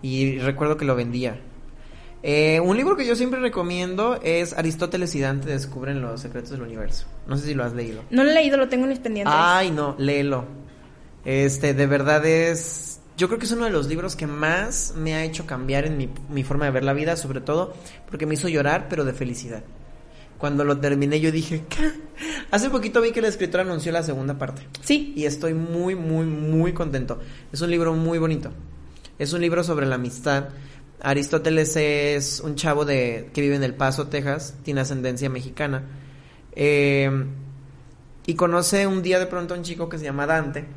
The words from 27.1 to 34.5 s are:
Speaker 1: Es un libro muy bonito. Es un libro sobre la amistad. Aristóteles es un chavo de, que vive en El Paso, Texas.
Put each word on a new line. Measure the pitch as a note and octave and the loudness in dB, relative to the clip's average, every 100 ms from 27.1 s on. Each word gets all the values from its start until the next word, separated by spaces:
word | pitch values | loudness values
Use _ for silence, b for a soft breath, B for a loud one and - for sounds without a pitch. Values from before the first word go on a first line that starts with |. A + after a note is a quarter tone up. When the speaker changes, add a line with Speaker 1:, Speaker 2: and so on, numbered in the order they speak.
| A#2+ B B B | -6 B B B
Speaker 1:
Es | C#3+ | -4
un | E3+ | 0
libro | E3+ E3 | 2 2
muy | D#3+ D#3+ E3 | 2 2 2
bonito. | D#3+ D3+ - - - - B B B - | 0 0 -4 -12 -14 -16 B B B -6
Es | C#3+ | -4
un | E3+ | 0
libro | E3+ E3+ | 2 2
sobre | E3+ D#3 C3+ | 0 0 0
la | |
amistad. | B2+ B2 - D3+ C#3 C3+ B B B B - | 0 -4 -4 0 0 0 B B B B -8
Aristóteles | C3 C#3+ C#3+ D#3+ D3+ D#3+ D3+ D#3+ | 0 0 2 0 4 2 2 2
es | D3+ D3 C#3+ C#3+ C#3 - | 2 2 2 0 -2 -4
un | D#3 | -6
chavo | C#3+ E3 D3 | -2 0 2
de, | C#3+ C#3 B2 A#2 G2+ | 2 2 2 -2 -6
que | - | 0
vive | C#3+ C#3+ | 2 4
en | |
El | C3 | 0
Paso, | C3 C3+ C3+ C#3 | 2 0 0 -2
Texas. | C#3+ C#3 D3 D3+ | -2 -2 -2 -6